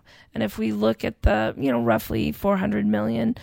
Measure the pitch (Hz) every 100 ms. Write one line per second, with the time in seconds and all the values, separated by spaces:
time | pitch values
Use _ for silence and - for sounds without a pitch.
0 | _ - - 220 214 - 220 208 220 220
1 | - - - 208 - - 262 - 233 220
2 | - - - 220 202 196 202 208 208 214
3 | 220 233 226 -